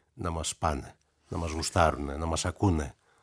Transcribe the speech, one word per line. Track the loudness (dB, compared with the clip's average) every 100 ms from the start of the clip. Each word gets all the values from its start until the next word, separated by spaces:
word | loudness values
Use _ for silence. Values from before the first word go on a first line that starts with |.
| _
να | -10 -6
μας | -4 -6 -2
πάνε, | -2 -2 -6 -16 _ _ -8
να | -6
μας | -4
γουστάρουνε, | -4 0 4 4 4 -4 -4
να | -2
μας | -2
ακούνε; | -2 2 4 4 0 -8 _ _